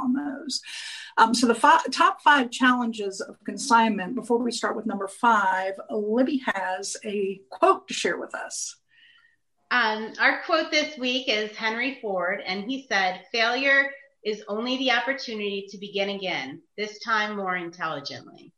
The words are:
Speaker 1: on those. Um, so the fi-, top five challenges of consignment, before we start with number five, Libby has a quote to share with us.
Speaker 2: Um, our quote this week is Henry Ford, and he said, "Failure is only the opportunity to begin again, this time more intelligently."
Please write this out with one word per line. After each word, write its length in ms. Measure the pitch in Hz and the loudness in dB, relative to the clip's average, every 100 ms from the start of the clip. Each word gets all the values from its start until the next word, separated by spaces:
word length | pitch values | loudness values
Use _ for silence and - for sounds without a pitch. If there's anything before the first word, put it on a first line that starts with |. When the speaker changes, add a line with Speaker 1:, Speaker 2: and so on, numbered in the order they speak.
Speaker 1:
on 120 | 254 | 0
those. 500 | 277 285 - 302 - - - - - - - | 0 -2 -8 -8 -8 -8 -12 -12 -14 -4 4
Um, 160 | 226 233 | 4 6
so 100 | 233 | 4
the 80 | |
fi-, 300 | 233 294 330 - | 6 6 6 4
top 280 | - 359 381 | 4 4 4
five 260 | 302 285 247 | 6 6 4
challenges 720 | - 254 247 233 220 202 190 | 2 4 4 0 -2 -6 -6
of 140 | - - | -10 -10
consignment, 720 | - 202 269 233 226 196 185 247 | -10 -6 4 6 6 2 -4 -6
before 240 | - 233 | 0 0
we 120 | 240 | 0
start 240 | - 208 220 | -2 -2 -2
with 120 | 214 | -6
number 200 | 196 196 | -6 -6
five, 640 | - 233 214 190 185 190 190 - | 0 4 4 4 2 -2 -6 -6
Libby 500 | 226 208 233 269 277 220 | -4 0 2 2 0 -2
has 500 | 196 185 185 196 - 220 | -2 -2 -4 -6 -8 -6
a 360 | 202 196 190 - | -4 -4 -6 -12
quote 360 | - 359 - - | 4 4 4 0
to 40 | |
share 240 | - 185 160 | -4 -2 -2
with 160 | - | -6
us. 420 | - - - - - _ _ _ _ _ _ _ _ - | -10 -10 -10 -10 -12 _ _ _ _ _ _ _ _ -2
Speaker 2:
Um, 420 | 247 220 220 220 214 | 0 2 0 -6 0
our 220 | 254 285 - | 0 0 0
quote 240 | 320 320 | 0 2
this 260 | 302 294 - | 0 -2 -2
week 320 | 254 254 254 | -2 -2 0
is 260 | 214 214 214 | -2 -2 -4
Henry 440 | 220 226 262 269 | -4 -2 -4 -4
Ford, 400 | 214 185 175 196 | -4 -2 -2 -4
and 200 | - 196 | -6 -6
he 240 | 202 269 - | -6 -8 -2
said, 320 | 202 185 185 - | 0 0 -2 -4
"Failure 600 | 233 226 254 277 277 269 - - _ 208 | 0 2 2 4 4 2 -4 -20 _ -6
is 180 | 208 208 | -6 -6
only 300 | 214 247 262 | -4 -2 0
the 140 | 262 | 2
opportunity 760 | 240 247 269 - 214 208 196 202 | 2 0 -4 -6 -6 -6 -6 -8
to 80 | 190 | -12
begin 320 | 202 196 196 | -6 -2 -2
again, 520 | 196 185 151 131 160 _ - | -4 -4 -4 -6 -12 _ -8
this 220 | 214 214 | -8 -8
time 360 | 226 220 214 202 | -2 0 0 -2
more 200 | 185 180 | -4 -4
intelligently." 960 | 170 175 160 147 139 123 - - - | -6 -6 -6 -6 -8 -12 -14 -20 -20